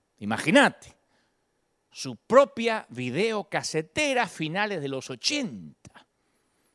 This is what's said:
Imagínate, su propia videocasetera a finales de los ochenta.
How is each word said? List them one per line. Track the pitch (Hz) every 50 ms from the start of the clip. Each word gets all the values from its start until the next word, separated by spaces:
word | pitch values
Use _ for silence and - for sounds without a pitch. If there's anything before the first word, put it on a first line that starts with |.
| _ _ _ -
Imagínate, | 104 104 113 113 - 147 196 285 269 196 - - - - - _ _ _ _ _ _ _ _ _ _ _ _ _ _ _ _ _ _ _
su | - - - 135 120
propia | - _ - 214 262 285 277 - 233 233 226 220 214 - -
videocasetera | 131 123 127 123 120 151 208 226 220 208 196 - - 156 135 - - 156 160 - - 311 302 285 269 247 233
a | 180
finales | - - 170 156 160 190 208 214 202 170 143
de | 139
los | 135 135 - -
ochenta. | - 117 - - 302 294 269 196 120 98 85 76 71 _ - - - - - _ _ _ _ _ _ _ _ _ _ _ _ _ _